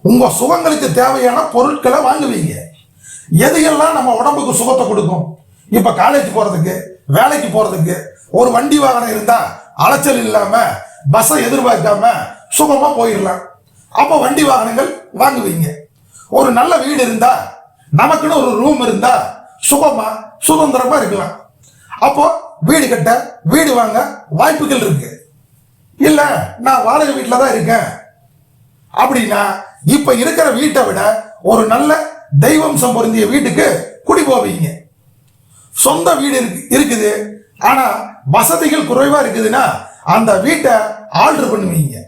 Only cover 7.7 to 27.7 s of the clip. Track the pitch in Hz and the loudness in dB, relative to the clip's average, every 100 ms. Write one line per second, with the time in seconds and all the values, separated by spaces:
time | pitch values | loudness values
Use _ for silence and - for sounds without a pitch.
7.7 | 185 165 175 - - _ 208 247 233 285 | -2 -2 -4 -10 -20 _ 0 2 2 2
8.7 | 294 269 240 233 214 214 233 175 - - | 2 2 0 -2 -4 0 0 0 -10 -18
9.7 | - - 202 285 240 226 214 196 185 - | -2 0 2 0 0 0 0 0 0 0
10.7 | - - - 143 208 220 302 233 269 247 | -4 -14 -10 0 0 2 0 0 0 0
11.7 | 214 214 202 233 214 185 - _ - 302 | 0 0 2 2 0 -6 -14 _ 0 2
12.7 | 277 285 285 233 196 190 180 - _ _ | 2 0 0 -2 -2 -4 -6 -12 _ _
13.7 | _ _ - 302 311 254 285 285 262 220 | _ _ -2 2 2 0 0 2 2 0
14.7 | 226 285 320 - - 269 262 196 165 160 | -2 -4 -6 -16 0 0 0 -4 -2 -4
15.7 | - - _ _ - - 262 262 233 349 | -6 -18 _ _ -20 -4 0 2 2 2
16.7 | 339 262 277 240 220 240 240 - - - | 0 0 -2 -2 2 2 0 -4 -16 -20
17.7 | _ _ 151 262 311 311 311 254 208 269 | _ _ 0 2 0 0 0 0 0 0
18.7 | 262 226 190 240 247 - - - - - | 0 0 0 0 0 -2 -14 -20 -8 -2
19.7 | 285 294 - - - - - - 311 294 | 2 2 0 -6 -8 -14 -8 0 2 2
20.7 | 254 254 294 196 196 160 - - _ _ | 0 0 0 -2 -4 -6 -12 -20 _ _
21.7 | _ _ - 254 285 311 330 - - 160 | _ _ -2 -2 2 0 -2 -10 -6 0
22.7 | 311 254 240 156 240 - - 156 277 311 | 2 2 0 0 0 -2 -8 0 2 2
23.7 | 240 220 220 - - - 151 294 302 294 | 2 0 -2 -4 -10 -8 0 0 0 -2
24.7 | 262 208 139 - - _ _ _ _ _ | 0 0 -2 -6 -16 _ _ _ _ _
25.7 | _ _ _ 285 302 285 - - - 254 | _ _ _ 2 4 2 -2 -6 -4 0
26.7 | 262 220 285 302 269 220 247 269 226 170 | 0 2 0 0 -2 -2 0 0 0 0